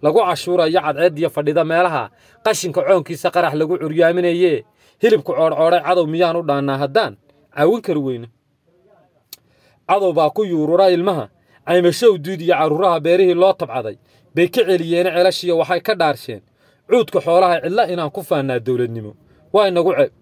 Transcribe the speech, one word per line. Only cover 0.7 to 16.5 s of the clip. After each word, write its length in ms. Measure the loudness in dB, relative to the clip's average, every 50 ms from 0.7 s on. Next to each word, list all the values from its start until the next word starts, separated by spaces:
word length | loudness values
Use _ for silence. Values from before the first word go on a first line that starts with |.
| 2 0
cadceed 380 | 0 -2 -2 2 2 0 2 2
iyo 120 | -4 -4
fadhida 340 | -2 -2 -2 0 0 0 0
meelaha. 460 | 0 2 0 0 0 0 -2 -6 -6 _ _ _ _ _ _ _
Qashinka 380 | -2 -2 -2 -4 -6 -4 -4 2
coonkiisa 440 | 2 2 2 2 -4 -12 -4 -4 -2
qarax 240 | 0 0 0 0 0
lagu 240 | -2 -2 -2 -2 -4
curyaaminaye. 880 | -4 -6 0 2 2 2 2 2 0 0 0 2 2 0 0 0 -6 _ _ _ _ _ _ _ 2
Hilibku 300 | 2 2 2 0 -2 -2
coodhcoodhay 500 | 0 2 0 2 2 2 2 2 2 2
cadow 240 | 0 0 0 0
miyaan 300 | 0 0 0 0 0 0
u 60 | -2 -2
dhaannaa 320 | -2 -2 -2 -2 -2 -4 -4
haddaan? 380 | -4 -2 0 0 -2 -2 -6 _ _ _ _ _ _ _ _
Caawin 260 | 0 2 2 2 0 -2
kari 160 | -4 -4 -4
weyne. 280 | -4 -6 -6 -8 -10 -16 _ _ _ _ _ _ _ _ _ _ _ _ _ _ _ _ _ _ _ _ -20 _ _ _ _ _ _ _ _ _ _ -2
Cadow 240 | 0 0 2 0 0
baa 180 | 2 0 0
ku 140 | 0 -2 -4
yuurura 460 | -2 -2 -2 0 0 2 4 4 4
ilmaha. 380 | 4 2 0 -2 -2 -4 -6 -10 _ _ _ _ _ _ _
Caymashow 520 | 0 0 2 4 2 0 4 2 2 2 2
duud 220 | -2 -10 -10 -6
iyo 140 | 0 0 0
caruuraha 460 | 2 2 0 0 0 0 0 0 0
beerihii 340 | 0 0 2 4 4 2 4
loo 180 | 4 2 2 2
tabcaday. 440 | _ -4 -8 -6 -8 -8 -8 -12 _ _ _ _ _ _ _ _
Bay 140 | 0 0 0
ka 140 | 2 -2 0
celiyeene 460 | 2 0 -2 0 -2 -2 0 0 -2
celashiyo 480 | 0 2 0 0 0 -2 -4 -2 -2 -2
waxay 220 | 0 -2 -2 -4
ka 140 | -2 -4 -2
dhaarsheen. 480 | 0 0 -2 -2 -4 -8 -14 -14 -14 _ _